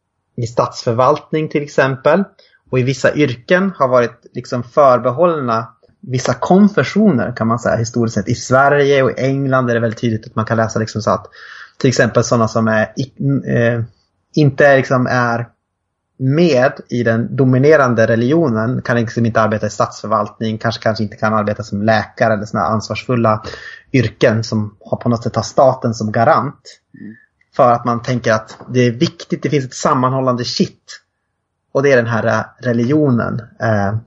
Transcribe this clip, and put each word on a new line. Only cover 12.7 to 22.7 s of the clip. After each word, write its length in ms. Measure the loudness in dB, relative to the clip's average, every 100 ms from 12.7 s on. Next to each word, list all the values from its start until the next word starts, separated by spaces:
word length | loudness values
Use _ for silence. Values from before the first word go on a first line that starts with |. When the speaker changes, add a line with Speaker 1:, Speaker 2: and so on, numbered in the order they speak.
| 0 -2 -4
Speaker 1:
i-, 560 | -10 _ -2 -2 -2 0
eh, 260 | 0 0 -6 _ _ _ _ 2
inte 420 | 2 4 4 6
liksom 300 | 4 0 0
är 420 | 0 -2 -2 -6 _ _ _ _ _ _ _
med 540 | -2 2 2 4 2 0 -8
i 140 | -2
den 320 | 0 0 -2 0
dominerande 720 | 2 4 6 4 4 2 2
religionen 720 | 2 2 2 0 0 -2 -4
kan 140 | -2 -2
liksom 300 | -2 -2 0
inte 160 | 2
arbeta 260 | 0 0 -4
i 20 |
statsförvaltning, 880 | -4 -4 -4 -4 -2 -2 -6 -6 -4
kanske, 240 | -4 -2
kanske 220 | -2 -2
inte 120 | -6 -4
kan 180 | -2
arbeta 300 | 0 -2 -6
som 180 | -8 -4
läkare 500 | 0 0 -2 -2 0
eller 120 | 0 -4
såna 180 | -4
här 60 | -2